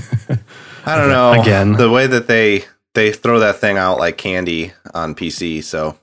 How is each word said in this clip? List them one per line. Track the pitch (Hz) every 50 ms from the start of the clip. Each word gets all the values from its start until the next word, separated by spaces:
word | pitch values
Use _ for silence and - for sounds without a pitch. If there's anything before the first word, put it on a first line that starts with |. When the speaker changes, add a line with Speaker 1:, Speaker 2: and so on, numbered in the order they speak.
| - - 127 113 - -
Speaker 1:
<laughs> | 123 113 - - - - - - - - -
I | 147 156
don't | 156 143 139
know. | 135 127 123 120 120 117
Speaker 2:
Again. | 110 110 101 95 98 104 104
Speaker 1:
The | 120 120 113
way | 117 127 135
that | 131 127 117 117
they, | - 117 113 110 104 101 98 - - _ _ _ _ -
they | 113 110 107
throw | 107 - - 120 120 113
that | 110 104 98 -
thing | - 104 101
out | 98 92 92 90 64
like | 85 85 82
candy | - - 98 92 92 90 87 82 80 82 90 - _ - - -
on | 85 82 78 78
P | - 87 82
C, | - - 90 82 80 78
so | 76 - - 80 78 78 76 _